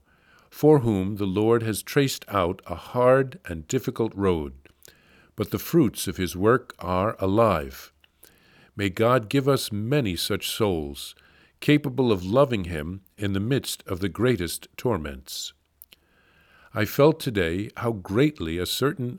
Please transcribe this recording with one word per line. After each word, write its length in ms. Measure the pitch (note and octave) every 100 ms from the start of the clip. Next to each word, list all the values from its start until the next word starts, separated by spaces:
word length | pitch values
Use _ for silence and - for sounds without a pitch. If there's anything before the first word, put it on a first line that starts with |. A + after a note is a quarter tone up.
| _ _ _ _ _
for 300 | - D3+ D3
whom 380 | A#2 G2 F#2+ G#2
the 100 | G2+
Lord 380 | F#2+ A2 A#2
has 180 | A2+ G2
traced 420 | - D3 C3+ - -
out 340 | G2+ F2 F#2+ -
a 80 | F2
hard 640 | - B2 B2+ C3+ C3 - -
and 200 | E2 D#2
difficult 480 | C3 C3 - A2
road, 380 | G2 G2 E2 C#2+ - - _ - _ _ _ _ -
but 160 | G2
the 60 | G2+
fruits 480 | - E3 A2+ - G2
of 120 | F2+
his 180 | F2 F2
work 380 | G#2+ C3 - -
are 360 | F2+ F#2 G#2+ -
alive. 760 | F#2+ G#2 A2+ E2 C#2 - - _ _ _ - _ _ _ _ -
May 140 | G2+
God 400 | F2+ A#2 B2+ G#2
give 180 | C#3 C3+
us 240 | C3+ -
many 420 | G#2 A2+ D3 G#2+
such 360 | E2+ - G2 -
souls, 640 | - G#2 D#2+ D2 C#2 - - _ _ _ _
capable 520 | - D3 C#3+ B2 B2
of 140 | F#2+ F#2
loving 380 | B2 C#3 A2
him 360 | E2+ D#2 D#2 G2 - -
in 160 | G2+
the 80 | G2
midst 420 | A2 C3+ - - -
of 140 | F2+
the 100 | G2
greatest 580 | F#2+ B2+ G#2+ E2 - - -
torments. 800 | B2+ F#2 D2 C2+ - - - - _ _ - _ _ _ _ _ _ _ _
I 100 | G#2
felt 360 | G#2+ - D3+ D3+
today 500 | C3+ G2+ E2 F#2 A2+ -
how 140 | A#2
greatly 680 | G#2 F2 G#2 D3+ - D#2+ E2+
a 80 | F2+
certain 520 | - C3+ - B2